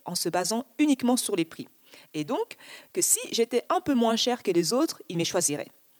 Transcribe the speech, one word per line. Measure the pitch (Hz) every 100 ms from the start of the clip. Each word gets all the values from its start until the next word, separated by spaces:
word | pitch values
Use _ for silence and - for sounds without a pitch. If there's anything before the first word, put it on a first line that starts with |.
en | -
se | 180 175
basant | 175 175 226 - -
uniquement | 302 269 240 247
sur | -
les | 190
prix. | 160 - 120 _ _ - -
Et | 156
donc, | 151 311 466 - - - -
que | 359
si | - - -
j'étais | 208 233 240 -
un | 349
peu | 302
moins | 247 226
cher | 226 247 247
que | 214
les | 175 165
autres, | 247 330 - -
ils | 190
me |
choisiraient. | 165 185 151 143 - - _